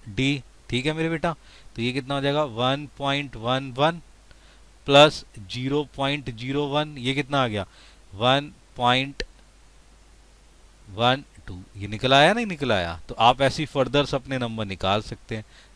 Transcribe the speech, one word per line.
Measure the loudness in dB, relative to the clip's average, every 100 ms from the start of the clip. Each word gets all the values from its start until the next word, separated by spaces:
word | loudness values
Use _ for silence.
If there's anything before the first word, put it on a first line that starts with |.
| -10
डी। | -2 -2 -2 -6 -20 -6
ठीक | -4 -2
है |
मेरे | -2 -2
बेटा, | -2 -2 -4 -10 -20 -16 -6
तो |
ये | -4
कितना | -4 -4
हो | -2
जाएगा, | 0 0
वन | -2 -2 0 -2 -6 -6
पॉइंट | -4 -2 -4 -8
वन | -4 -2 -4
वन | 0 0 0 -8 -20 -20 -20 -20 -20 -20 -12 4
प्लस | 8 8 6 -8 -18
ज़ीरो | -12 -8 -2 -2 -2 -4
पॉइंट | -4 -4 -8
ज़ीरो | -10 -6 -4 -2
वन, | -2 -2 -4
ये | -4
कितना | -2 -2 0
आ | 0
गया, | -2 -6 -12 -20 -20 -20
वन | -2 2 2 0 -12 -20 -2
पॉइंट | 2 2 0 -8 -12 -14 -20 -20 -20 -20 -20 -20 -20 -20 -20 -20 -20 -20 -20 -20 -16
वन | 0 2 2 -4 -20 -16
टू। | -16 -16 -12
ये | -10
निकल | -4 4
आया, | 6 6
नहीं | 4 -2
निकल | -4 0
आया? | 0 0 -6 -12
तो | 4
आप | 4 6
ऐसी | 2 0 -4
फर्दर्स | -2 0 2 0
अपने | -2 -6 -6
नंबर | -6 -6
निकाल | -6 -4 0 0
सकते | -2 -12 -10 -10
हैं, | -10 -20 -20